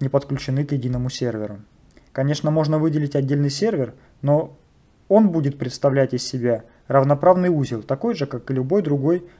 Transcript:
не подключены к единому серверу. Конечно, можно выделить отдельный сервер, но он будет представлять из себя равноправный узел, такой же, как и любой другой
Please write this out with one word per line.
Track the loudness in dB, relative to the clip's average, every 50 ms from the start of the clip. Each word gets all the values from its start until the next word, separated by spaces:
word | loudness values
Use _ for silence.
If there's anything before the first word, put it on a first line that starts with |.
не | -4 0
подключены | 0 0 -2 -2 -6 -8 -4 -4 -2 -2 -2
к | -2 -4
единому | -4 -2 -4 -4 -4 -4 -6
серверу. | -6 -4 -4 -4 -4 -4 -6 -8 -10 -14 -18 _ _ _ _ _ _ -20 _ _
Конечно, | _ -4 -2 -2 -2 0 -2 0
можно | 0 0 2 2 0 0
выделить | 0 0 0 0 -2 0 0
отдельный | -2 0 0 0 0 0 0
сервер, | 0 0 -2 0 0 -2 -4 -4 -6 -14 -20 _ _ _
но | 0 2 2 2 2 -2 -10 -20 _ _ _ _ _ _ _ _ _ _ 4
он | 6 6 4
будет | 2 2 0 0 -2 -4
представлять | -6 -8 -6 0 0 2 4 4 2 2 0
из | -4 -6 -6
себя | -6 -2 0 0 0 -2 -4 -12 _ _ _ 0
равноправный | 2 2 4 4 2 4 6 4 4 6 4 2
узел, | 2 0 0 -2 -4 -8 -4
такой | -6 -6 -4 -2 -4 -2
же, | -2 -4
как | -6 -6 -10 -6 -4
и | -4
любой | -4 -2 0 0 0
другой | 0 0 -2 0 0 0 0 0 -2 -10 -20